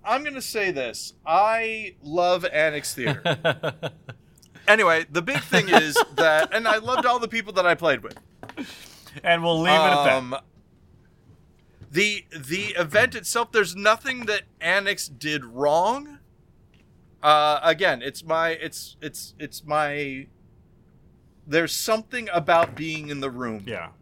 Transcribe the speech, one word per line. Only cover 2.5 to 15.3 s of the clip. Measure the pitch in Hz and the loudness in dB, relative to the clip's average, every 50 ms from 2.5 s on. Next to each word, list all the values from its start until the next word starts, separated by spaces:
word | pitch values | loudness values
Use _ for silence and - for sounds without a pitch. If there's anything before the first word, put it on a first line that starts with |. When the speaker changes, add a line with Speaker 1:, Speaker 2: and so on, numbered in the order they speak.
| - 151 156 160 147 147 139 - - | 2 2 2 2 0 -4 -8 -8 -8
Speaker 1:
Theater. | - 123 156 139 113 - 170 147 - | -4 -4 -4 -4 -2 -2 -4 -4 0
Speaker 2:
<laughs> | - 165 143 - - - - - - - - - _ - - - _ _ _ _ - _ _ - - - | 0 -2 -2 -2 -4 -8 -8 -6 -12 -12 -12 -12 _ -20 -20 -20 _ _ _ _ -20 _ _ -4 4 4
Speaker 1:
Anyway, | 208 220 208 175 165 160 165 - | 6 6 6 4 4 2 0 -2
the | 143 170 | -4 -4
big | 165 208 277 - | -2 -2 -4 -4
thing | - - 175 - - 381 | -4 2 2 2 2 6
is | - - 311 311 285 480 427 | 6 6 6 6 2 2 0
Speaker 2:
<laughs> | - 143 | 0 0
Speaker 1:
that, | - - 320 311 156 - - 185 | 2 4 4 4 4 2 0 -2
and | 220 233 220 | -2 0 0
I | 214 | 0
loved | 220 214 240 254 262 254 | 0 0 -2 -2 2 2
all | 247 240 247 | 2 0 0
the | 233 | -2
people | - 226 226 202 208 185 | -4 -4 -6 -6 -4 -2
that | 190 175 | 2 2
I | 175 165 | 2 2
played | - 170 160 135 113 | 2 2 0 0 0
with. | 98 110 - - _ _ _ _ - - - - 262 - - - - - - - - - - - - | -4 -14 -18 -20 _ _ _ _ -20 -18 -14 -14 -14 -14 -14 -20 -20 -20 -20 -20 -20 -20 -20 -6 2
Speaker 2:
And | 180 170 170 | 2 2 2
we'll | 170 170 165 160 | 2 0 2 2
leave | 165 180 | 4 4
it | 151 | 6
at | 160 156 147 143 143 143 | 6 6 4 4 4 4
that. | 135 131 135 | 4 2 2
Speaker 1:
Um, | 127 123 131 - - _ _ _ _ _ _ _ _ _ - _ _ _ _ _ _ _ - _ _ _ _ _ _ _ _ _ 107 - | 0 -6 -10 -10 -12 _ _ _ _ _ _ _ _ _ -20 _ _ _ _ _ _ _ -20 _ _ _ _ _ _ _ _ _ -20 -4
the, | 139 165 202 208 208 196 - _ 165 | 0 0 0 0 0 -6 -12 _ -18
the | 160 135 127 170 190 208 214 190 175 | -16 -10 -8 -6 -6 -6 -6 -4 -4
event | 175 151 143 208 247 240 - | -4 2 2 2 2 2 0
itself, | 233 175 - - 233 233 - | -8 -8 -4 -2 -2 -2 2
there's | - 226 202 165 175 | 2 0 0 0 -4
nothing | 196 202 214 220 226 - 277 254 247 233 | 0 2 2 2 2 -2 -8 -8 -6 -4
that | 208 214 196 - _ _ _ | -4 -4 -4 -4 _ _ _
Annex | 160 165 185 202 196 196 196 - - 165 | -2 0 0 0 0 -2 -4 -4 -8 -12
did | 143 110 147 151 | -12 -8 -6 -4